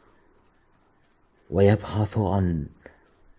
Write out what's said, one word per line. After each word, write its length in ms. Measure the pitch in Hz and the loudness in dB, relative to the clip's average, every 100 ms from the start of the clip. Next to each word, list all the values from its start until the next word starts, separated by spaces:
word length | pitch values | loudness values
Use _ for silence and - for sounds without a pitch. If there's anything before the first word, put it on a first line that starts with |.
| _ _ _ _ _ _ _ _ _ _ _ _ _ _ - | _ _ _ _ _ _ _ _ _ _ _ _ _ _ -6
ويبحث 680 | 87 101 107 - 101 104 - | 2 4 4 0 -4 -4 -2
عن 480 | 98 98 92 82 73 - - - _ _ - | -2 0 0 -2 -6 -14 -20 -20 _ _ -20